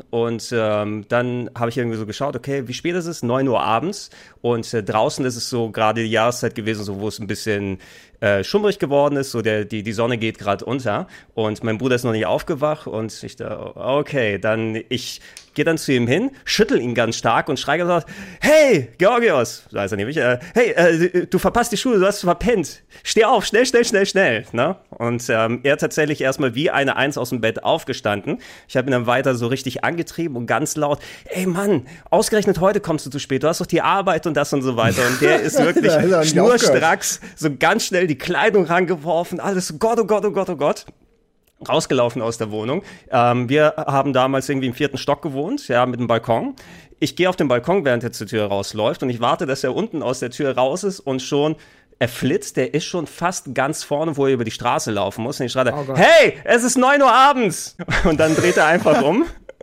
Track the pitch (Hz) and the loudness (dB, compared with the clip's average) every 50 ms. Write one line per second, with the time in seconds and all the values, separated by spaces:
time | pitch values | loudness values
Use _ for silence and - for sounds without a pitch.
0 | - _ - 117 117 117 117 107 - - 123 117 110 107 107 104 104 104 107 107 | -12 _ -4 -2 -2 -2 -4 -6 -6 -4 -2 -2 0 0 0 -2 -2 -4 -6 -8
1 | 101 - 117 120 123 123 123 123 120 - - 117 120 117 120 131 120 117 113 110 | -6 -2 -2 -2 0 -2 -4 -6 -8 -10 -6 -6 -4 -4 -2 -2 -2 -2 -4 -6
2 | 110 104 104 - 139 143 135 117 - 139 139 139 123 113 120 - - 165 175 185 | -6 -8 -8 -6 -6 -6 -6 -8 -8 -6 -6 -6 -6 -8 -10 -8 -6 -4 -4 -4
3 | 165 170 160 - 127 117 123 131 135 135 113 101 - - 113 117 143 185 214 - | -6 -8 -8 -6 -4 -2 0 0 2 2 0 0 0 0 0 0 -2 -4 -6 -8
4 | - - - - - - _ _ - 120 120 113 110 - - 113 101 107 107 107 | -12 -18 -20 -20 -20 -20 _ _ -2 -2 -2 -2 -2 -4 -4 -4 -2 0 0 2
5 | 120 151 - - 135 127 117 117 - - 127 120 117 110 98 113 110 110 110 113 | 2 0 0 -2 -4 -4 -4 -6 -6 -4 -4 -4 -4 -4 -2 0 0 0 2 0
6 | 113 110 113 107 110 123 120 - - 113 - 117 104 107 113 104 104 104 98 98 | -2 0 2 2 2 2 0 -2 -4 -6 -6 -4 -4 -4 -4 -4 -6 -8 -8 -6
7 | 104 107 - - 107 95 107 - - 113 104 101 101 98 95 92 - - - - | -6 -6 -6 -8 -8 -8 -8 -6 -4 -2 -2 -2 -2 -4 -6 -6 -10 -16 -20 -20
8 | - _ _ _ 117 104 101 98 95 - - 208 214 202 185 - 170 135 143 143 | -20 _ _ _ 0 2 2 2 0 0 0 0 2 0 0 0 -2 0 2 2
9 | 143 147 143 - - - - 117 107 110 107 107 104 101 113 107 98 113 104 110 | 2 2 2 -2 -4 -4 -4 -4 -2 0 0 -2 -2 -4 -6 -6 -6 -4 -2 -2
10 | 117 123 123 107 110 110 - - 101 101 101 - - - 123 139 120 110 104 131 | 0 0 0 -2 -2 -4 -4 -4 -4 -2 -2 -2 -4 -4 -6 -4 -2 -2 -2 -4
11 | 185 - - - - _ _ 113 110 110 104 - - 113 113 107 123 135 123 120 | -4 -8 -14 -20 -20 _ _ -4 -2 -2 -2 -4 -4 -4 -2 -2 0 0 0 0
12 | 127 120 110 110 107 85 113 151 - - 165 135 147 151 151 - - - - 110 | 0 -2 -2 0 0 0 -2 -2 -2 -4 -4 -2 -2 -2 -2 -4 -8 -8 -8 -6
13 | 113 107 - - 123 117 - - 110 107 107 - 101 - - - 92 120 135 147 | -6 -8 -10 -12 -14 -16 -14 -12 -10 -10 -10 -10 -12 -12 -12 -8 -4 -2 -2 -2
14 | 143 - 147 135 117 104 101 92 98 110 110 113 113 110 110 113 - - 123 120 | -2 -2 -2 0 0 0 0 0 0 -2 0 0 -2 -4 -4 -6 -6 -6 -6 -6
15 | - - - - - - - - - _ - 147 147 165 165 156 - - 135 123 | -6 -10 -12 -14 -18 -20 -20 -20 -20 _ -4 -2 0 0 0 0 0 0 2 2
16 | 120 113 135 180 247 277 - - - - - - 226 220 277 160 117 123 117 120 | 2 2 2 2 0 -2 -4 -8 -8 -2 0 0 2 2 2 0 0 0 0 0
17 | 117 113 113 - - 117 113 - - - 139 - - - 147 170 175 175 175 170 | 0 0 -2 -2 0 0 2 2 0 -2 -4 -4 -2 -2 -2 0 0 0 0 0
18 | - - - - - 185 - - - 269 302 311 302 269 220 147 120 - - - | -2 -4 -10 -18 -18 -18 -8 -2 2 6 6 6 8 6 6 4 2 -2 -2 2
19 | 175 208 240 240 233 208 160 131 113 - - - - _ - 107 101 92 110 98 | 2 4 4 4 4 4 4 4 2 0 -4 -10 -14 _ -4 -4 -4 -2 -2 -2
20 | 101 123 151 160 120 123 123 123 - - - 220 247 190 - - 170 170 165 160 | -4 -2 -2 0 2 2 2 0 -4 -2 0 2 2 4 4 4 4 4 4 4
21 | 175 180 - 180 175 - - 180 - 185 180 240 233 - 214 - - 262 233 190 | 2 2 2 0 0 0 0 0 0 0 0 0 0 0 -2 -2 0 2 2 4
22 | 180 202 196 - - 175 175 - 170 226 247 190 143 - - - _ _ - - | 4 2 2 0 0 -2 0 0 0 0 0 0 -2 -4 -8 -16 _ _ -20 -12
23 | - - - 208 220 208 254 220 - - - 226 262 254 247 233 233 233 226 190 | -8 0 2 4 4 4 4 2 2 2 2 2 2 4 4 2 2 2 2 2
24 | 196 190 - 190 190 143 113 107 - - - 113 131 165 190 - _ _ - - | 2 2 2 2 2 4 2 0 -4 -4 -2 0 0 0 -2 -4 _ _ -10 -6
25 | 117 117 120 117 - - 117 113 113 113 120 123 123 139 151 147 170 - - 160 | -4 -4 -2 -2 -2 0 0 2 2 0 0 0 0 0 0 2 0 -2 0 0
26 | 151 147 143 - 131 131 131 - 147 123 110 131 160 - - 139 139 131 - - | 0 0 0 0 -2 -2 0 0 -2 -2 0 -2 -2 0 0 0 0 0 0 0
27 | 135 147 143 - 123 - 131 120 110 113 107 - - 120 151 160 - - 117 - | -2 -2 -2 -4 -4 -4 -4 -2 -2 -2 -4 -2 -2 0 0 0 -2 -6 -8 -4
28 | - 107 104 101 - 143 190 254 - - - - - - - 131 127 139 127 123 | -4 -4 -4 -4 -4 -6 -6 -8 -10 -14 -20 -20 -14 -4 -4 -2 0 0 0 0
29 | 117 117 120 131 131 139 127 113 120 117 135 131 - - - - - 127 165 170 | 0 0 0 0 0 0 0 0 -2 -4 -4 -4 -6 -8 -6 -4 -4 -2 -2 -4
30 | 160 - - - 165 165 127 120 120 107 120 117 151 - - 151 147 143 147 - | -6 -8 -8 -6 -6 -6 -6 -6 -4 -2 -2 -2 -2 -2 -2 -2 -2 -2 -2 -4
31 | - - - - - - - 180 185 185 165 196 202 208 190 127 - - - - | -6 -12 -20 -20 -16 -10 -8 -4 -4 -2 -2 -2 0 0 0 0 -2 -6 -14 -20
32 | - - - 214 220 - 220 214 190 202 180 156 180 196 214 135 - 165 160 147 | -4 0 2 2 2 2 2 2 2 2 2 2 2 2 2 0 0 -2 -4 -4
33 | - 131 135 139 - - 135 127 147 151 170 - 175 - 175 156 - 156 180 196 | -4 -8 -8 -8 -4 -2 -2 0 0 0 0 -2 -2 -2 0 0 2 2 2 2
34 | 180 196 170 160 - 170 147 147 143 - 151 139 127 131 123 117 113 113 - - | 2 0 0 0 0 -2 0 0 0 0 0 -2 0 0 0 2 2 2 2 2
35 | 123 123 127 123 147 - 330 - - - - 277 208 170 - 349 254 185 160 151 | 2 0 2 2 4 4 4 2 2 0 2 2 2 4 2 2 4 4 4 4
36 | - 180 190 165 156 156 151 175 190 233 247 233 233 175 131 127 151 165 190 196 | 4 4 4 4 2 2 4 4 6 6 6 6 4 4 4 4 4 4 2 2
37 | - - - - - - - - 143 151 139 123 160 175 202 226 - - 185 175 | 0 -4 -6 -8 -10 -16 -8 -4 -2 -2 0 2 2 2 2 2 0 -2 0 0
38 | 185 160 143 - - 165 175 143 196 220 202 202 175 147 170 180 185 156 180 151 | 0 0 0 -2 -4 -2 0 0 2 4 4 2 2 2 2 0 0 0 -2 -4
39 | 143 170 160 165 175 - 185 - 123 185 196 185 180 - 156 139 220 226 233 233 | -2 -2 -2 -2 -2 -2 -6 -6 -4 -4 -4 -4 -4 -6 -4 -2 0 0 2 0
40 | 220 185 214 202 185 208 - 196 185 180 175 131 143 160 220 - - - - _ | 2 2 0 0 0 -2 -2 -2 -4 -4 -4 -2 0 0 -2 -2 -8 -18 -20 _
41 | _ _ _ _ _ _ _ _ _ _ _ _ - - 127 160 - - 151 127 | _ _ _ _ _ _ _ _ _ _ _ _ -4 -2 0 0 0 0 2 2
42 | 120 120 - 131 110 117 117 - 113 104 107 110 107 120 147 196 - - - - | 2 0 0 -2 -4 -4 -4 -4 -6 -6 -4 -4 -4 -4 -4 -4 -6 -10 -16 -20
43 | - - - 120 120 120 120 123 123 117 139 151 151 151 151 156 147 143 139 139 | -8 -2 2 2 4 4 2 2 0 2 2 4 4 4 2 0 -2 0 0 0
44 | 135 143 131 127 131 135 139 135 - - 143 135 131 127 117 - 147 139 135 123 | 0 2 2 2 2 2 0 -2 -2 -2 -2 -2 -2 -4 -2 -2 -2 -2 -2 -4
45 | - - 143 - - 156 131 135 147 196 277 285 - - 123 120 123 127 117 120 | -4 -2 -2 -2 -4 -6 -6 -6 -4 -4 -6 -6 -4 0 0 2 2 0 0 -2
46 | 123 117 117 110 - 123 113 123 214 285 269 - - - - - - - - _ | 0 0 0 0 0 0 0 0 -2 -4 -8 -12 -18 -20 -20 -20 -20 -20 -8 _
47 | 151 - - - 175 185 180 - 165 131 123 120 - - 190 202 147 135 120 117 | -6 -4 0 0 0 0 2 0 0 2 0 0 0 0 0 0 2 2 0 0
48 | 113 113 - - 113 95 117 107 104 98 101 98 98 - - 107 107 127 147 - | -2 -4 -8 -8 -8 -4 -2 -2 -2 0 -2 -4 -4 -4 -4 -2 -2 -2 -2 -2
49 | 147 127 120 110 120 127 156 - 175 139 139 - - 127 131 147 180 180 - 147 | -4 -4 -2 0 0 0 0 0 -2 -4 -4 -2 -2 -2 -2 -2 -4 -4 -4 -4
50 | 101 120 123 - 131 120 - - 147 135 127 123 127 135 156 185 202 196 196 - | -4 -4 -4 -4 -6 -8 -4 -4 -2 -2 0 0 0 0 0 -2 -4 -6 -6 -6
51 | - 139 131 131 127 - 147 143 147 156 156 - - - _ _ _ _ _ - | -6 -4 -4 -4 -4 -2 0 0 0 0 -2 -4 -10 -18 _ _ _ _ _ -4
52 | 123 113 - - - 127 160 - - - - 156 127 - - 156 - - - 180 | -4 -4 -2 -2 -2 0 0 -2 -4 -4 -4 -2 -2 0 -2 -4 -4 -4 -4 -6
53 | 151 - - - 175 180 185 - - 139 120 135 131 143 156 - - - 147 143 | -6 -6 -6 -4 -4 -4 -4 -6 -8 -6 -4 -2 -2 -2 -2 -6 -6 -4 -4 -2
54 | 160 165 143 143 139 135 135 120 117 113 - - 107 123 135 156 - 120 107 101 | -2 -2 0 0 2 2 2 2 0 -4 -6 -4 -2 -2 0 0 -2 -2 -2 -2
55 | 95 98 - - 113 131 151 - 135 117 - 131 127 123 135 147 139 135 131 147 | -2 -2 -4 -4 -6 -6 -6 -6 -6 -2 -2 0 0 0 -2 -2 -6 -4 2 4
56 | 202 285 339 320 262 165 - - - - 226 240 240 247 - 262 254 262 285 285 | 6 8 8 8 6 4 2 -2 0 2 2 2 2 2 2 4 4 4 6 6
57 | 277 254 226 254 262 285 277 254 233 185 160 - - - - - 175 - 131 - | 6 6 6 8 6 6 6 4 0 0 -2 -4 -8 -12 -14 -12 -6 -2 0 2
58 | - 180 156 139 156 156 160 - 170 175 180 196 160 156 165 175 - 160 151 147 | 2 2 4 4 4 4 4 4 2 2 4 4 4 4 4 4 4 4 4 4
59 | 135 147 180 254 339 - - - - - - - | 4 2 2 2 0 -2 -4 -12 -20 -20 -20 -20